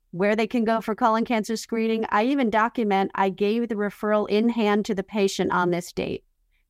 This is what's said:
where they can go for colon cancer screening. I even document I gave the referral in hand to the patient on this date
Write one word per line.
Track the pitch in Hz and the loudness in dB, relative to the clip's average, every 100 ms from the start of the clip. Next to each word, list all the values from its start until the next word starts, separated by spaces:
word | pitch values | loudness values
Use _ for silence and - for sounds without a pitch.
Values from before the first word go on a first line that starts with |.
| _ | _
where | 175 202 220 | -2 0 0
they | 226 | 0
can | 247 | 0
go | 220 226 | 0 0
for | 214 208 | -2 0
colon | 240 220 226 | 2 2 0
cancer | 226 214 220 | -2 -2 -6
screening. | - 226 226 226 220 | -4 -2 0 -2 0
I | 208 | 0
even | 240 285 233 | 2 2 2
document | 202 233 - 214 196 196 | 2 0 0 0 2 0
I | - 196 | 0 -2
gave | 185 202 226 240 | 0 0 0 -2
the | 208 | -2
referral | 208 - 208 214 208 | -4 -4 0 0 2
in | 208 233 | 2 2
hand | 233 208 208 202 | 2 2 2 0
to | 190 | -4
the | |
patient | - 214 196 - 185 | -4 0 0 0 0
on | 180 175 | 0 0
this | 175 - | -2 -4
date | - - - _ _ _ _ | -6 -6 -8 _ _ _ _